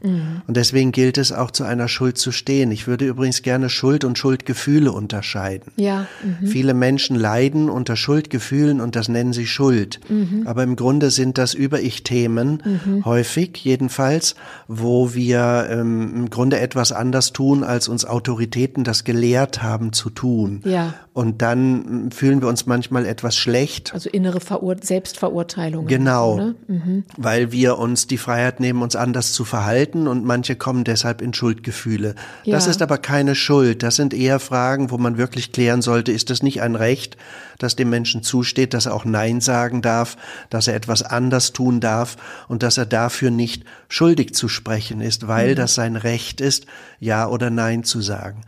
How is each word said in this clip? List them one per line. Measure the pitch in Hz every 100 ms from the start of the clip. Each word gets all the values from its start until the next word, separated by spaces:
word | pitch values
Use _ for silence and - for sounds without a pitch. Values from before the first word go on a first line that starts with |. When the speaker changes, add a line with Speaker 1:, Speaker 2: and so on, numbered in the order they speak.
Speaker 1:
Mhm. | 196 175 160 170 -
Speaker 2:
Und | 120
deswegen | 117 135 131
gilt | 123 127 139
es | 131
auch, | - 123
zu | -
einer | 113 120 120
Schuld | - 127 123
zu | 131
stehen. | 120 - 135 123
Ich | 110 123
würde | 120 135
übrigens | 123 131 123
gerne | 131 127 131
Schuld | - 131 147
und | 131 123
Schuldgefühle | 139 135 - 117 - 151 139
unterscheiden. | 98 104 104 - 104 95 95 - -
Speaker 1:
Ja, | 202 196 190 -
mhm. | 208 175 196
Speaker 2:
Viele | 127 135
Menschen | 127 127 135 - 120
leiden | 107 113 139 151 151
unter | 120 120 113
Schuldgefühlen | - 151 151 123 - 139 147 139
und | 117 117
das | 110
nennen | 120 123
sie | 120 113
Schuld. | - 139 117 98 - -
Speaker 1:
Mhm. | 214 180 208 220
Speaker 2:
Aber | 117
im | 127 117
Grunde | 123 143 143
sind | 127 131 127
das | 123
Über-Ich-Themen, | - 139 143 131 - - 123 117 113 135 151 208 185
Speaker 1:
Mhm. | 196 196 151
Speaker 2:
häufig | 120 120 160 180 -
jedenfalls, | 131 131 127 - 131 160 - - - - -
wo | 113 117 123 123
wir, | 120 123 123 120 120 -
ähm, | 117 117 113 110
im | 120 120
Grunde | 120 127 127
etwas | 123 131 113
anders | 98 123 127 -
tun, | - 135 139
als | 117 120 110
uns | 117
Autoritäten | - 120 120 113 117 120 127 -
das | 117 113
gelehrt | 117 117 120 123 135 113
haben | 110 110 113
zu | 110 113
tun. | 113 127 113 101 101 190
Speaker 1:
Ja. | 180 165 - -
Speaker 2:
Und | 127 113 110
dann, | 117 123 131 127 - 120 113
mm, |
fühlen | - 135 139
wir | 127
uns | 123 -
manchmal | 123 120 123 104
etwas | 110 117 -
schlecht. | 127 120 143 - -
Speaker 1:
Also | 180 -
innere | 202 185 175
Verur-, | - 202 180 185
Selbstverurteilungen. | - 185 190 - 185 170 170 - 165 160 113
Speaker 2:
Genau. | 131 135 123 113 180
Speaker 1:
Ne? | 220 233 -
Mhm. | 175 175 190 190 -
Speaker 2:
Weil | 120 117 120
wir | 123 123 123
uns | 117 120 -
die | 127
Freiheit | - 120 127 123
nehmen, | 127 123
uns | 117 107
anders | 123 123 113
zu | -
verhalten | 110 113 104 123 147 165 151
und | 123
manche | 117 120 120 120
kommen | 131 127
deshalb | 117 113 120 117
in | 120
Schuldgefühle. | - 120 113 117 - 117 107 104 101 - - 208
Das | 202 180
Speaker 1:
Ja. |
Speaker 2:
ist | 185
aber | 151 139
keine | - 143 139
Schuld. | 135 - 143 127 113
Das | 117 117
sind | 139
eher | 120 131 135
Fragen, | - 127 127 139 131
wo | 120
man | 120 113
wirklich | 120 123 -
klären | - 123 120
sollte, | 120 117 117
ist | 110 -
es | 120
nicht | 139 131
ein | 117
Recht, | 113 113 135 - - - - - -
das | 123 117
dem | 123
Menschen | 120 113 117
zusteht, | - 123 123 - 131
dass | 120 117
er |
auch | 104
Nein | 113 107 110 120
sagen | 123 120 120 123
darf, | 117 117 117 - - - -
dass | 113 107
er |
etwas | 110 113 110
anders | - 120 127 127 -
tun | - 127 120
darf | 117 110 120 - - - -
und | 117
dass | 120 120
er | 113
dafür | 113 120 - 127
nicht | 120 117 - - - -
schuldig | - 165 160 113
zu | - 113
sprechen | - - 107 110 110
ist, | 113 - 110
weil | 110 123
Speaker 1:
Mhm. | 135
Speaker 2:
das | 120
sein | - 113 113
Recht | 117 117 - -
ist, | 135 131 - - - -
Ja | 110 107 110
oder | 117 120
Nein | 117 113 117
zu | 113 117
sagen. | 101 101 98 107